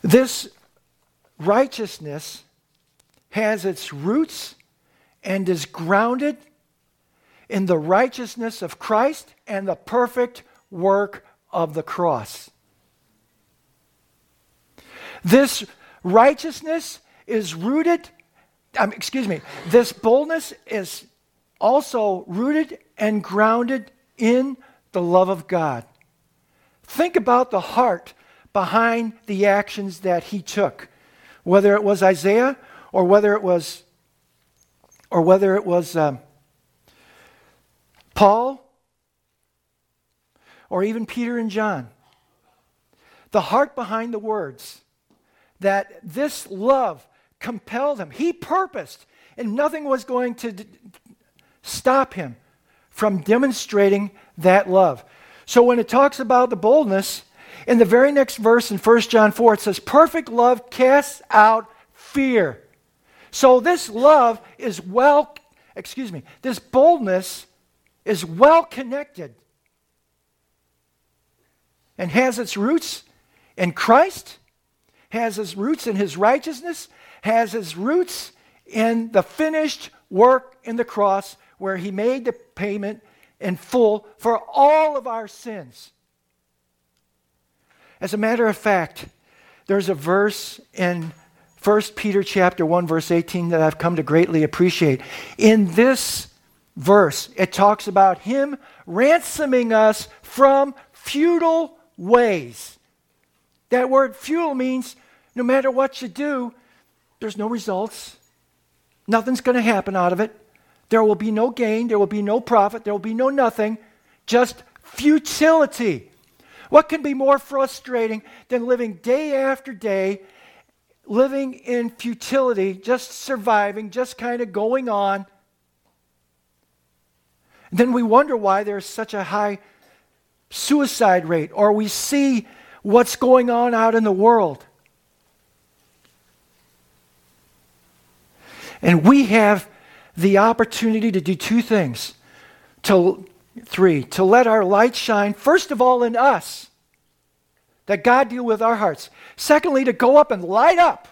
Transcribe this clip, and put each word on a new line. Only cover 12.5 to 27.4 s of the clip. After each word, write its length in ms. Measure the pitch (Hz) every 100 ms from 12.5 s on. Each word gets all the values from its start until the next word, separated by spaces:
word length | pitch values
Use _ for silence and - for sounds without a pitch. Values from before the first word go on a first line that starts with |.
| _ _ _ _ _ _ _ _ _ _ _ _ _ _ _ _ _ _ _ _ _ _ _ _ - - -
This 420 | 175 233 277 - 202 _ _ _
righteousness 960 | 180 208 254 302 320 - 311 330 - - _ _ -
is 300 | 226 185 165
rooted, 540 | 190 294 320 339 - _ _ _ _ _ _ -
um, 160 | -
excuse 340 | - - 262 214
me, 140 | 160 - - 175
this 240 | 226 240
boldness 600 | - 226 254 302 320 - - -
is 400 | 214 180 - - _ _ _ _ _
also 640 | 202 269 - 240 208 185 -
rooted 520 | 175 254 302 311 - _ -
and 260 | 214 214
grounded 680 | - 190 214 226 240 262 208 _ _ _
in 400 | 226 247 269 262 _ _ _
the 100 | 185
love 280 | 175 180 185
of 180 | 185 -
God. 380 | 180 160 120 - _ _ _ _ _ _ _ _ _
Think 320 | _ - 349 349
about 340 | 220 247